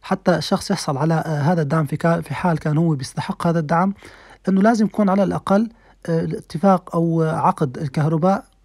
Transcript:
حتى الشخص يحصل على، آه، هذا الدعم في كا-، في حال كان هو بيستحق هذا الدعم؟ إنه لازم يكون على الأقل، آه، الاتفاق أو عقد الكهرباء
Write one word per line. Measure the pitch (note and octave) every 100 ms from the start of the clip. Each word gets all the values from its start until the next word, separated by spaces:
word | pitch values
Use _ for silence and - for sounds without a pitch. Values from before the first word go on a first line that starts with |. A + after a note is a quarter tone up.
حتى | - F#3+ - E3
الشخص | - F#3+ -
يحصل | F#3+ - C3+
على، | D#3+
آه، | D#3+ E3 D3
هذا | C#3 F3
الدعم | C#3+ D#3+ D3
في | D3+
كا-، | E3+ E3+
في | D#3
حال | C3+ F3+ D#3
كان | D#3 D3+
هو | E3+ D3
بيستحق | B2+ - - - E3+
هذا | E3+
الدعم؟ | D3 E3 F#3+ G3 - - - - -
إنه | F#3+
لازم | G#3+ A3 G3+
يكون | - G3+
على | G3
الأقل، | F3+ E3+ - G3 A3+ - _ _ -
آه، | E3
الاتفاق | E3+ E3 - D#3 G3 F3+ - F3
أو | E3+ E3
عقد | D#3+ D#3+ D#3+ - C#3+ B2
الكهرباء | D3 D#3+ D3+ D#3+ F3+ G#3 - _